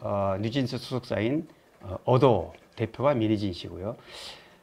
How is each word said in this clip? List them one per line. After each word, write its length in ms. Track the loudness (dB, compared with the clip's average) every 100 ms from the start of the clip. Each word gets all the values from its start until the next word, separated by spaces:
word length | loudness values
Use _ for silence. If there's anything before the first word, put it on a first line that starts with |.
어, 360 | -4 0 0 0
뉴진스 400 | 0 0 -2 -4
소속사인, 680 | -6 -6 -2 0 0 0 -4 -18 _ _
어, 140 | -12 -6 2
어도 480 | 6 6 4 0 -12 -20 -6
대표가 380 | -6 0 0
민희진 400 | 2 2 2 0
씨고요. 420 | -4 -10 -8 -8 -10 -16 -16 -16 -18 -20 -20